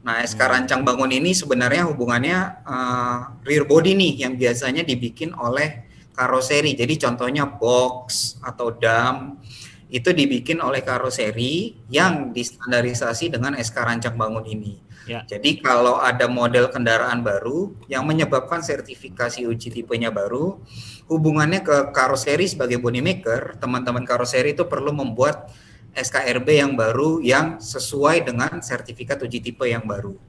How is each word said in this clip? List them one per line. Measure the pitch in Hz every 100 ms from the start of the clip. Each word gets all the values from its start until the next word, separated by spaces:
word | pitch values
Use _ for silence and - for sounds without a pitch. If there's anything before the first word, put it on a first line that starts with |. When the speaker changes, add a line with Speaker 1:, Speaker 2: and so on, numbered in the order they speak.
Speaker 1:
Nah, | 120 113
S | 120
K | 110 127
Speaker 2:
Hmm. | 127
Speaker 1:
rancang | 127 131
bangun | 123 123 131
ini | 131 170 180
sebenarnya | 139 123 123 156
hubungannya, | 175 135 120 120 139 185 190 -
eh, | 151 127 127 123 123 123 127 -
rear | 131 147 143
body | 156 180
nih | 190 175 135
yang | 127
biasanya | 127 123 120 135 143
dibikin | 165 131 120 - 160 147
oleh | 120 135 151 147 - - - -
karoseri. | 127 131 127 147 151
Jadi | 139 120 156
contohnya | 131 120 123 147
box | 139 - 113 123 127 107 - - - -
atau | 123 120 120
dam | 113 113 113 123 131 - - - - - - -
itu | 123 180
dibikin | 185 185 120 120 165
oleh | 135 135
karoseri | 131 123 127 127 107 113 123 165 220 - -
yang | 139 180 160 131
distandarisasi | 117 120 - 123 123 123 123 120 113 170
dengan | 123 131
S | 139 117
K | 139
rancang | 117 117 117 117
bangun | 110 113 110
ini. | 110 101 101 _ - -
Speaker 2:
Ya. | 117
Speaker 1:
Jadi | - 104 143 143
kalau | 131 123 123 127
ada | 127 123 123
model | 123 120 123 127
kendaraan | 127 117 113 123 120
baru | 113 98 117 156 196 - -
yang | 131
menyebabkan | 147 156 151 135 - 170
sertifikasi | 156 143 - 127 131 90 120 120
uji | 120 113 117
tipenya | 117 - 117 117
baru, | 104 101 123 175 - - 117 - - -
hubungannya | 160 156 151 151 190
ke | 185 143 139
karoseri | 139 135 135 147 147
sebagai | 196 147 127 120
body | 120 123
maker, | 160 185 113 120 - -
teman-teman | 127 123 123 123
karoseri | 123 120 123 127 147
itu | 147 170
perlu | 135 143
membuat | 147 123 110 139 147 - - - - - -
S | 127
K | 135
R | 127 123
B | 127 151
yang | 139 127
baru | 110 120 156 160
yang | 123 135 151 165
sesuai | - 127 - 139 147 165
dengan | 127 120 139 175
sertifikat | - 123 - 117 120 139
uji | 123 120
tipe | 117 117
yang | 123 117 110
baru. | 101 101 95